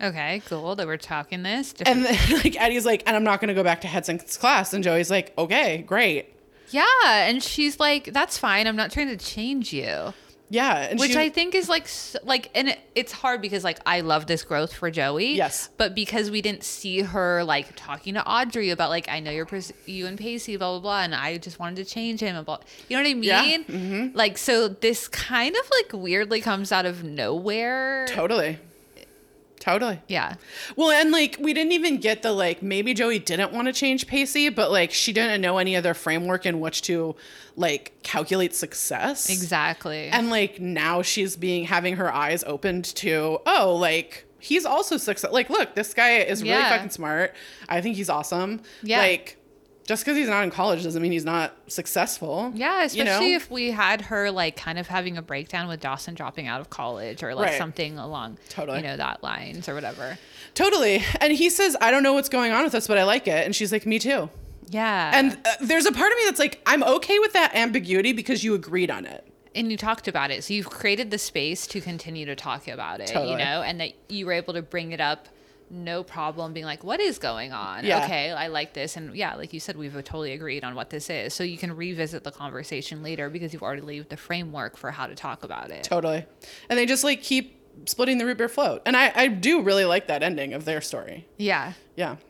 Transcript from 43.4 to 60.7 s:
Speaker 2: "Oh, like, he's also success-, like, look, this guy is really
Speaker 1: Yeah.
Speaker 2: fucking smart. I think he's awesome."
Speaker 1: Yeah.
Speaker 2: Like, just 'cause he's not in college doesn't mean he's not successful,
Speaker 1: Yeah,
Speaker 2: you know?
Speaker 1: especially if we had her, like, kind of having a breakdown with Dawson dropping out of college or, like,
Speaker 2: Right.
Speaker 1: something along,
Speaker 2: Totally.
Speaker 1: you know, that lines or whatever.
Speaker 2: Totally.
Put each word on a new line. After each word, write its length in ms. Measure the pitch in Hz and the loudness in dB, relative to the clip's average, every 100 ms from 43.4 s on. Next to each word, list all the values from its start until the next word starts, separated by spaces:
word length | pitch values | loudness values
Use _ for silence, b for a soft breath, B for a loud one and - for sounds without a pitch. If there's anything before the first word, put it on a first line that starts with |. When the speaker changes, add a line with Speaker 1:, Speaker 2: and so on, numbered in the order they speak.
| 320 | 4
Speaker 2:
"Oh, 300 | 359 196 175 | 4 6 4
like, 500 | 170 165 165 - - _ | 4 2 0 -12 -20 _
he's 260 | - 262 220 | 0 2 4
also 300 | 294 392 302 | 2 2 0
success-, 380 | - 196 - | -2 -2 2
like, 160 | 247 254 | 2 2
look, 260 | 392 262 202 | 2 0 -2
this 180 | 208 | -2
guy 260 | - 240 233 | 4 6 6
is 220 | 185 214 | 4 0
really 140 | 214 254 | 2 4
Speaker 1:
Yeah. 140 | 254 | 4
Speaker 2:
fucking 220 | 190 202 | 2 0
smart. 440 | - 151 156 180 - B B B | -6 -2 0 0 -4 B B B
I 140 | 175 | -2
think 160 | 208 202 | -2 -2
he's 120 | 180 | -2
awesome." 520 | 151 147 175 190 220 - B | -2 0 -2 -2 -4 -10 B
Speaker 1:
Yeah. 180 | 214 226 | 0 4
Speaker 2:
Like, 360 | 190 175 - - _ _ _ _ - | 4 4 -2 -20 _ _ _ _ -4
just 160 | 220 277 | -2 0
'cause 100 | 294 | 2
he's 140 | 247 | 2
not 140 | 202 | 2
in 80 | 185 | 0
college 320 | 175 196 170 | 0 2 2
doesn't 180 | 175 165 | 0 0
mean 100 | 170 | 0
he's 140 | 165 156 | 0 0
not 300 | 165 160 - - | 0 -2 -6 -12
successful, 840 | - - 180 185 - 160 165 247 | -8 -2 0 0 -2 -4 -4 -4
Speaker 1:
Yeah, 340 | 220 285 381 302 | -2 0 0 0
Speaker 2:
you 120 | 220 | 0
know? 60 | 208 | 2
Speaker 1:
especially 200 | 190 359 | 2 4
if 160 | 349 - | 2 -2
we 220 | 247 240 | -4 -2
had 300 | 214 190 214 | 2 2 2
her, 280 | 202 208 202 | 0 -2 0
like, 260 | 190 165 - | 0 -2 -2
kind 220 | 165 170 | -6 -6
of 100 | 175 | -4
having 300 | 185 180 170 | -2 -2 -6
a 40 | |
breakdown 440 | 160 139 - 175 175 | -8 -8 -6 -6 -6
with 120 | 160 | -6
Dawson 340 | 135 135 - | -6 -6 -8
dropping 320 | 165 135 - 127 | -10 -10 -8 -6
out 140 | 127 | -8
of 80 | 151 | -8
college 540 | - 123 107 113 123 | -8 -6 -6 -8 -8
or, 100 | 127 | -6
like, 140 | 131 190 | -2 0
Speaker 2:
Right. 80 | - | 0
Speaker 1:
something 400 | 160 165 151 151 | -4 -6 -6 -8
along, 400 | 143 147 113 - - | -10 -10 -10 -14 -14
Speaker 2:
Totally. 280 | - 151 135 | -8 -6 -4
Speaker 1:
you 60 | |
know, 120 | 147 139 | -4 -4
that 260 | 67 - | -4 -4
lines 440 | - 55 - 160 170 | -6 -8 -8 -12 -10
or 60 | |
whatever. 460 | 143 117 - 127 180 B B B | -8 -8 -8 -10 -12 B B B
Speaker 2:
Totally. 500 | - 381 | 2 4